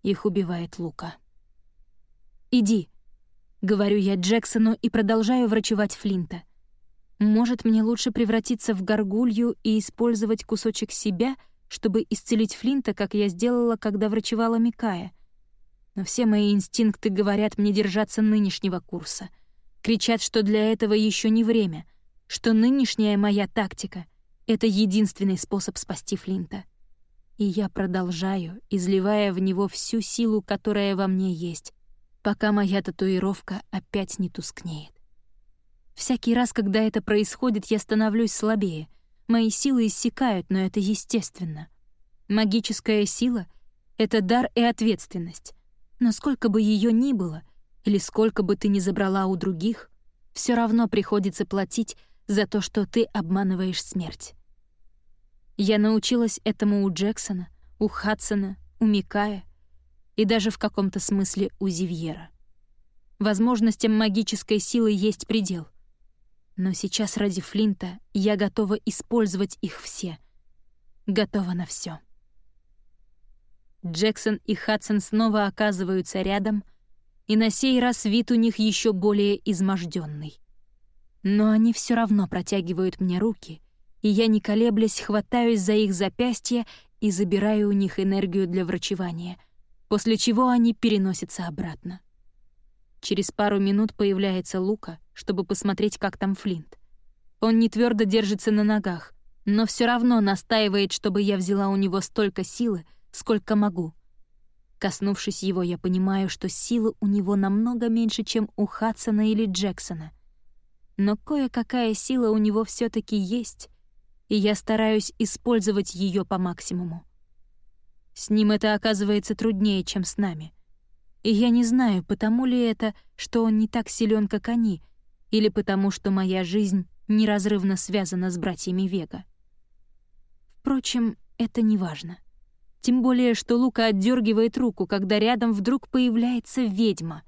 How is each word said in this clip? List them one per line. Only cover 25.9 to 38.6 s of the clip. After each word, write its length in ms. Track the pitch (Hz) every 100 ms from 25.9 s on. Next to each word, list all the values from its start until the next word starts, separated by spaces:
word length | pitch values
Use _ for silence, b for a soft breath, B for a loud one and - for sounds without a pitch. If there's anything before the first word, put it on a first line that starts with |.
| 180 - 196
Флинта. 500 | - 190 170 196 - _ - - _ _ _ -
И 80 | 202
я 240 | 185 196
продолжаю, 880 | - 190 185 180 165 190 190 165 196 -
изливая 640 | 196 180 190 190 208 202
в 60 | 185
него 280 | 190 185 196
всю 340 | - - 226
силу, 400 | 202 - 233 214
которая 540 | - 202 - 208 202 196
во 120 | 196
мне 240 | 190 190
есть, 400 | 165 175 160 - _ _ - _ _
пока 300 | 208 208 214
моя 300 | 208 196 196
татуировка 800 | 185 - 190 185 190 196 - 196 -
опять 480 | 190 - 202 190 -
не 100 | 180
тускнеет. 640 | - - - 170 151 151 - - - _ - _ _ _ _ - -
Всякий 380 | - 254 240
раз, 200 | 233 240
когда 280 | - 202 208
это 200 | 220 214
происходит, 640 | - 208 208 - 254 214 -
я 120 | 214
становлюсь 540 | - 214 220 220 226
слабее. 540 | - 214 220